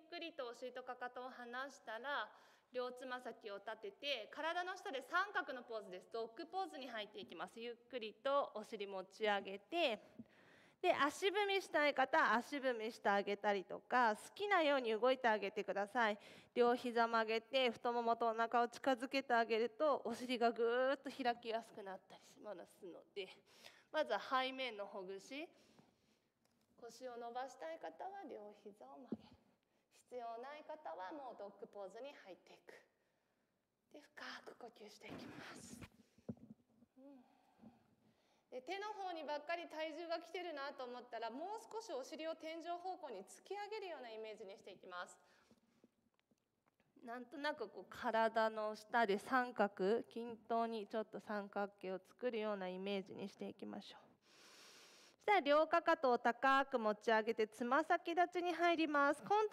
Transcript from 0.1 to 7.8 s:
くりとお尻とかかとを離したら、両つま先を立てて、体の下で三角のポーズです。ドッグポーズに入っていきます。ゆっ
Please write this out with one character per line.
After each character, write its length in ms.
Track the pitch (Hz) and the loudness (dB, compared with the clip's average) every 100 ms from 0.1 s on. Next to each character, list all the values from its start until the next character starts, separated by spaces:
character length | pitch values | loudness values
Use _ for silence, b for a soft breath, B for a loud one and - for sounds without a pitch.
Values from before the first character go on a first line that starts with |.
く 100 | 339 | -10
り 120 | 330 | -10
と 160 | - 247 | -10 -10
お 60 | |
尻 180 | 247 254 | -8 -10
と 100 | 247 | -10
か 120 | 254 247 | -10 -8
か 120 | 247 | -8
と 160 | 254 | -8
を 60 | 254 | -12
離 400 | 240 240 247 277 | -12 -10 -8 -8
し 100 | 262 | -12
た 160 | - 226 | -10 -8
ら、 300 | 262 277 214 B B B B | -4 -2 -4 B B B B
両 200 | 247 247 | -6 -6
つ 120 | 247 | -6
ま 160 | 262 254 | -8 -8
先 300 | 247 233 208 | -8 -10 -10
を 60 | 202 | -10
立 340 | 214 214 202 | -8 -10 -10
て 0 | |
て、 400 | 196 285 254 214 | -6 -4 -4 -4
体 320 | 277 311 349 | -4 -2 -2
の 140 | 359 392 | -4 -6
下 160 | 392 | -6
で 100 | 262 | -6
三 300 | 254 339 403 | -2 0 2
角 200 | 392 277 | -2 -4
の 100 | 254 | -8
ポ 160 | 240 220 | -8 -8
ー 40 | |
ズ 80 | 202 | -8
で 100 | 180 | -14
す。 80 | - | -8
ド 140 | 233 226 | -6 -6
ッ 100 | 233 | -8
グ 100 | 330 | -8
ポ 180 | 370 | -4
ー 20 | 370 | -4
ズ 100 | 302 | -6
に 100 | 254 | -8
入 180 | 233 208 | -8 -8
っ 20 | |
て 100 | 214 | -10
い 80 | 185 | -12
き 80 | |
ま 140 | 175 180 | -8 -10
す。 100 | 233 | -8
ゆ 140 | 233 | -10
っ 20 | 226 | -10